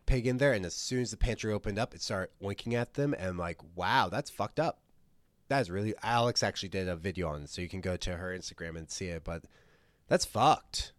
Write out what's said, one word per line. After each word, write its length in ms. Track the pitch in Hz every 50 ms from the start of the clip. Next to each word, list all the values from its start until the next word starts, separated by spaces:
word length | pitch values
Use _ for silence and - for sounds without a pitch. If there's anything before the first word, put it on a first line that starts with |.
| - -
pig 180 | 139 127 113
in 120 | 127 123 127
there. 160 | 143 143 127
And 120 | 104 92
as 80 | 85 -
soon 300 | - - - 131 127 123
as 80 | 110
the 60 | 110 -
pantry 360 | - 123 110 - - 110 104
opened 240 | 104 - 110 101 101
up, 160 | 113 - -
it 80 | 87
started 320 | - - 110 95 92 - _ -
winking 340 | 95 98 101 - - 117 117
at 220 | 120 120 - -
them. 180 | - 143 143 143
And 120 | - 92
I'm 120 | 92 90 87
like, 240 | 87 87 85 - - 76 85
"Wow, 340 | 87 90 95 117 135 110 90
that's 220 | 90 113 147 -
fucked 280 | - - 101 107 - -
up." 220 | 156 160 - _ _ _ _ - _ _ _ _ _ _ _ _ _ -
That 120 | 139 135
is 80 | 123 87
really, 240 | 87 - 104 110 104 -
Alex 400 | - 107 120 120 117 123 117 -
actually 280 | - 104 95 - - 95
did 180 | 82 98 95 90
a 80 | 90
video 320 | 82 82 98 87 92 87 80
on 160 | 73 73 73
it, 60 | 69
so 120 | - -
you 80 | 90 87
can 120 | - 95
go 140 | 87 95 90 87
to 200 | - - 90 85
her 180 | 92 92 92
Instagram 400 | 92 87 - - - 85 82 80
and 140 | 82 82 -
see 180 | - - 95 90
it, 160 | 85 82 80
but 220 | - 85 82 - - - - - _ _ _ _ _ _ _ _ -
that's 180 | - 180 -
fucked. 680 | - - 107 120 147 143 - - - - - - - -